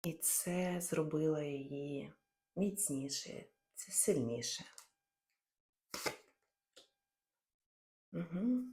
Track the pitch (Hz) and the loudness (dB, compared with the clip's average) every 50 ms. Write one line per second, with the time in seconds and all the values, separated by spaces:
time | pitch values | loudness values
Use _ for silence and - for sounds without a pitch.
0 | - 170 160 - - - - - - 180 175 180 180 180 180 175 175 - - 160 | -2 -2 -2 0 0 2 2 2 2 2 2 2 2 2 2 0 0 0 2 2
1 | 156 156 156 156 156 160 156 151 151 147 143 139 139 139 139 143 143 143 143 139 | 2 2 2 4 4 4 4 2 0 -2 -2 -4 -4 -4 -4 -4 -4 -4 -4 -4
2 | 139 143 - _ _ _ _ _ _ _ _ 175 196 202 190 - - - 143 135 | -6 -8 -12 _ _ _ _ _ _ _ _ 0 0 0 2 0 0 0 0 0
3 | 135 139 - - - - - - - - _ _ _ _ _ - - - - - | -2 -2 -4 -4 -4 -6 -10 -10 -12 -14 _ _ _ _ _ -14 -12 0 2 4
4 | - - 190 143 120 113 117 117 117 - - - - - - - - _ _ _ | 6 6 6 4 4 2 0 -2 -2 -2 -4 -4 -6 -12 -16 -18 -20 _ _ _
5 | _ _ _ _ _ _ _ _ _ _ _ _ _ _ _ _ _ _ - - | _ _ _ _ _ _ _ _ _ _ _ _ _ _ _ _ _ _ -10 -2
6 | - - - - - _ _ _ _ _ _ _ _ _ _ - - _ _ _ | -2 -2 -2 -4 -14 _ _ _ _ _ _ _ _ _ _ -20 -20 _ _ _
7 | _ _ _ _ _ _ _ _ _ _ _ _ _ _ _ _ _ _ _ _ | _ _ _ _ _ _ _ _ _ _ _ _ _ _ _ _ _ _ _ _
8 | _ _ - 170 175 165 170 180 202 247 254 254 254 254 | _ _ -6 -6 -4 -4 -2 0 2 2 2 2 0 -4